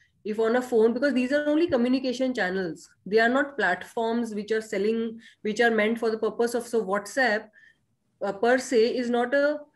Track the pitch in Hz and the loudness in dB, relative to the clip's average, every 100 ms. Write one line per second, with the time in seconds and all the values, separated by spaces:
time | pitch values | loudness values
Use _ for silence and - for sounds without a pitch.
0 | _ _ 202 214 220 247 247 233 226 233 | _ _ -8 -2 0 0 2 4 4 4
1 | 285 247 247 294 294 302 339 262 247 262 | 0 0 0 0 2 2 2 2 2 0
2 | 254 240 262 254 180 190 180 - - _ | 0 -2 -2 -2 -2 -2 -4 -8 -16 _
3 | - 214 233 254 285 - 190 180 - - | 0 2 4 2 0 -2 0 -2 -4 -4
4 | 226 233 226 208 208 220 220 202 202 226 | -2 -2 -4 -6 -4 -4 -4 -2 -2 -2
5 | 226 226 - _ 214 214 233 226 208 233 | -4 -8 -16 _ -6 2 2 4 2 0
6 | 233 220 220 190 233 175 - 226 190 202 | -2 -2 -4 -2 -2 -2 -2 -2 0 -2
7 | 202 - 254 214 - _ _ _ _ _ | -2 -2 0 -2 -6 _ _ _ _ _
8 | _ _ 196 196 233 254 254 247 226 240 | _ _ -8 -2 2 2 2 2 2 0
9 | 240 240 247 285 285 294 - | -2 -2 0 2 0 -2 -8